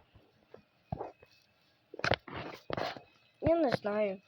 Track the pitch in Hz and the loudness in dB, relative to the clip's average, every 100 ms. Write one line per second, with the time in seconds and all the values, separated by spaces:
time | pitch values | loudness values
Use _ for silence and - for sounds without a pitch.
0 | _ - _ _ _ - _ _ _ - | _ -20 _ _ _ -20 _ _ _ -8
1 | - - - _ _ _ _ _ _ - | -8 -12 -20 _ _ _ _ _ _ -4
2 | - - - - - - - - - - | 0 0 -2 -12 -10 -14 -6 -4 -4 -8
3 | - _ _ _ 311 339 285 196 202 208 | -16 _ _ _ 4 6 4 2 0 0
4 | 208 190 | 0 -2